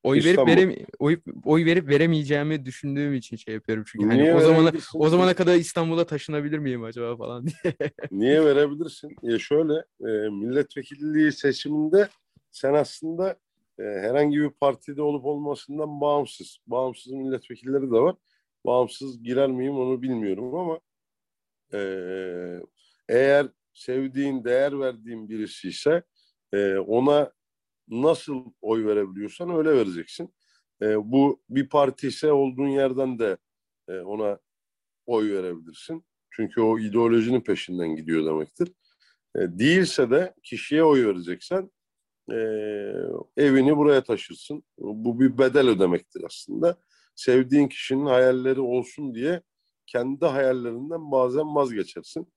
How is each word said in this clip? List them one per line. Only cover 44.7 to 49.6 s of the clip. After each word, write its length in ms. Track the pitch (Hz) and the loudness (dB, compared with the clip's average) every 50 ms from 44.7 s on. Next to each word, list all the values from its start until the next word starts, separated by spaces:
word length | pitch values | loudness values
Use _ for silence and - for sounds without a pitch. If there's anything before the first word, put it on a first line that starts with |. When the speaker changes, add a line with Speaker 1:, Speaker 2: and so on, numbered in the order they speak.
| _ | _
Speaker 2:
Bu 420 | - - 101 107 110 110 120 113 120 | -12 -12 -10 -10 -4 -4 -4 0 2
bir 180 | 131 131 113 | 2 2 4
bedel 300 | 120 135 131 123 147 131 | 2 0 4 4 4 4
ödemektir 560 | 123 107 92 95 87 87 82 - _ _ 90 - | 4 4 4 2 2 2 -2 -4 _ _ -16 -16
aslında. 520 | 82 - - - - 95 110 165 170 175 _ _ _ _ _ _ _ _ | -14 -16 -16 -14 -10 -6 -2 -2 -2 -2 _ _ _ _ _ _ _ _
Sevdiğin 520 | - - - 123 131 127 123 135 147 143 | -6 0 2 4 4 4 4 4 4 4
kişinin 380 | 135 - - - - 131 135 147 | 2 0 -10 -6 -4 -4 -2 0
hayalleri 540 | 143 127 127 127 127 127 127 127 135 131 131 | 2 4 6 6 4 4 2 0 0 0 0
olsun 560 | 135 120 123 127 120 - - - 151 135 117 | 0 -2 -2 -2 -4 -6 -12 -10 -10 -10 -8
diye 260 | 113 123 156 180 175 _ _ _ _ | -4 -4 -4 -4 -4 _ _ _ _